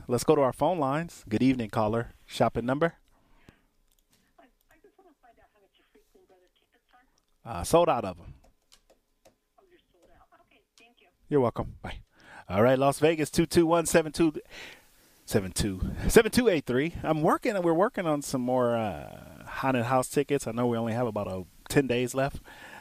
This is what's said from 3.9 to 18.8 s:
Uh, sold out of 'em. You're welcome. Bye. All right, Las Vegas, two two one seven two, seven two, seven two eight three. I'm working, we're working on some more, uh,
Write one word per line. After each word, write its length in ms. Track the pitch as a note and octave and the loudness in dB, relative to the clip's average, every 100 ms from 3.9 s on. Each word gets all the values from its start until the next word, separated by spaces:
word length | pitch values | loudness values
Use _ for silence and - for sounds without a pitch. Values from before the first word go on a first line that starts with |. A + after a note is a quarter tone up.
| _ _ _ _ _ C4 _ _ _ G4 _ F#4 D4 A#3+ A3+ G3 G#3 F#3+ _ D#4+ _ _ G3 F#3 F3+ _ _ _ A#3+ _ B3 _ _ _ _ | _ _ _ _ _ _ _ _ _ _ _ _ _ _ _ _ _ _ _ _ _ _ _ _ _ _ _ _ _ _ _ _ _ _ _
Uh, 180 | A2+ A#2+ | -12 -8
sold 280 | - E3 E3+ | 2 4 4
out 160 | C3 G2+ | 2 -2
of 120 | F2+ | -10
'em. 160 | - - _ _ _ _ _ _ _ _ _ _ _ _ F#4+ F4+ _ F#4 _ _ _ E4+ _ C4+ _ _ A#3 _ _ _ _ | -16 -20 _ _ _ _ _ _ _ _ _ _ _ _ _ _ _ _ _ _ _ _ _ _ _ _ -20 _ _ _ _
You're 120 | D3 | 0
welcome. 340 | A#2+ - - - | 0 -2 -8 -12
Bye. 160 | - - - _ - - - | -14 -14 -18 _ -20 -20 -4
All 140 | F#2 | 2
right, 160 | A#2+ C3 | 4 4
Las 220 | C#3 C#3 | 2 2
Vegas, 300 | D3+ E3 D3 | 2 2 0
two 140 | - | 0
two 220 | E3 F3 E3 | 2 4 4
one 180 | E3+ | 2
seven 280 | D#3+ E3+ D#3 | 2 2 2
two, 200 | - E3 - - - - - _ _ _ _ - | 2 0 0 -10 -18 -18 -20 _ _ _ _ -4
seven 260 | A2 F#2+ | -2 -2
two, 380 | - G#2+ F#2 F#2 - - | -2 -4 -2 -6 -2 4
seven 220 | - A3+ | 6 6
two 180 | - B3 | 4 2
eight 160 | E3+ | 2
three. 300 | - B2 D#3 - | 0 -2 -2 -4
I'm 180 | D3 D#3 | -2 0
working, 400 | D#3+ D4+ C4+ G3+ | 2 0 0 -2
we're 140 | E3+ | 0
working 320 | E3 G3+ - F3 | 2 0 0 -4
on 160 | D3 | -4
some 180 | C#3 C3+ | -4 -4
more, 340 | B2 B2+ A#2+ | -2 0 2
uh, 720 | A#2 | 0